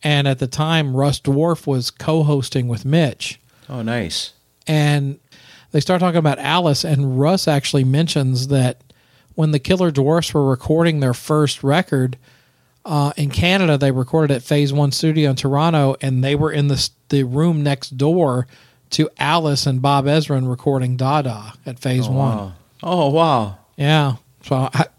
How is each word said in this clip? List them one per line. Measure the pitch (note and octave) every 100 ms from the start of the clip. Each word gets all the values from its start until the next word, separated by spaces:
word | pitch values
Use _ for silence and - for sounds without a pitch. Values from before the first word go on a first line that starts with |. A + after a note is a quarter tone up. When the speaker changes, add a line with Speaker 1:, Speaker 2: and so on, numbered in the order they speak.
Speaker 1:
and | D3+ C#3+ C#3
at | C3
the | B2+
time, | - D#3 E3 C#3+ B2+
Russ | C#3+ C3
Dwarf | - C#3 E3 D#3+
was | - C3+ A#2+
co-hosting | - - D#3+ D3+ C#3+ B2+ C3+ B2
with | A2+
Mitch. | C3 D#3+ D3+ - - - _ _ -
Speaker 2:
Oh, | C3
nice. | A2+ A#2+ F2 - - _ _ _ -
Speaker 1:
And | D#3 D3 D3 C#3 C#3 _ - - - _
they | D#3
start | - F3+
talking | F3+ E3+
about | D#3 C3+
Alice, | C#3 E3+ F3 C3+
and | E3 C#3+ C#3 B2+
Russ | C#3+ F#3 -
actually | C#3+ - D3
mentions | C3 C#3 E3 D#3 C3 B2+ C3
that | C#3 B2+ - _ _ _ _ _
when | - D#3
the | D3+
Killer | - F#3 F3+
Dwarfs | C#3 C3+ E3 E3
were | D#3 C3+
recording | B2+ - D#3 E3+ D#3
their | C3+
first | B2 - D3+ D3 -
record, | C3+ D3+ F3+ C#3 B2+ B2+ _ _ _ _ _ _
uh, | - D3+ C#3+ -
in | C#3+
Canada, | - F3 F#3+ F3+ C#3+
they | C#3
recorded | C3 B2 D#3+ D3+ C3+
at |
Phase | - D3 C#3+
One | C#3+ C#3+
Studio | B2+ D#3+ D#3 D3
in | C3
Toronto, | C#3 C#3 E3 D#3+ C#3 -
and | C3+ C3
they | C3+ C#3+
were | D3+
in | D3+ C#3+
the |
s-, | C3 - _ _
the | C#3+
room | B2+ C3 E3 D#3+
next | C#3+ C3+ - B2+
door | C#3+ F3+ D3+ B2 B2+ - _ _ _
to | - D#3 -
Alice | C#3 E3+ D#3 C#3 -
and | C3
Bob | C#3 C#3+
Ezrin | C3+ D#3 D3 C#3 B2+
recording | B2 - C3+ B2+ B2
Dada | C3 D3+ C3+ G#2+ G#2 - -
at | B2
Phase | C3+ B2+ A2+
Speaker 2:
Oh, |
Speaker 1:
One. | C3 C3+ A2
Speaker 2:
wow. | G2 F2+ _ _
Oh, | E3+ F3+ C#3+
wow. | D3+ E3 C3 G#2 F#2+ _ -
Speaker 1:
Yeah. | D3 D#3 C#3+ A#2 _ _
So | - C3+ C3
I | - -